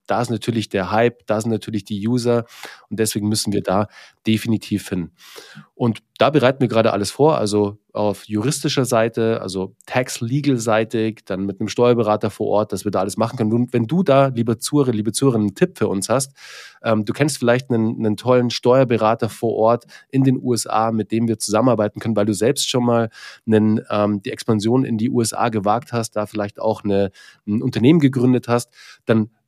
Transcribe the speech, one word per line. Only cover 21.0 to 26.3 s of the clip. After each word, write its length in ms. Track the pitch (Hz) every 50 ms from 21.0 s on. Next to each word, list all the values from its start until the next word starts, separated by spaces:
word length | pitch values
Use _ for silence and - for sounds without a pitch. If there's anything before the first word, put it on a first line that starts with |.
| 104 - 110
dem 160 | 113 117 113
wir 100 | 113 -
zusammenarbeiten 640 | - - 101 107 120 131 117 107 104 104 - -
können, 160 | - 117 110
weil 100 | 104 104
du 80 | 107 104
selbst 360 | 92 107 123 147 - - -
schon 140 | - 123 120
mal 260 | 120 117 117 113 113 _ - - - - - -
einen, 360 | - 110 107 107 107 107 117 - -
ähm, 320 | 107 104 104 104 104 101 -
die 80 | -
Expansion 560 | - - - - 113 107 101 113 120 131 131
in 100 | 110 117
die 140 | 107 110 123
U 100 | - 120
S 140 | 117 113 -
A 160 | 95 107 120
gewagt 420 | 110 107 95 104 107 120 120 - -
hast, 240 | 117 113 - -
da 80 | 107 104
vielleicht 360 | -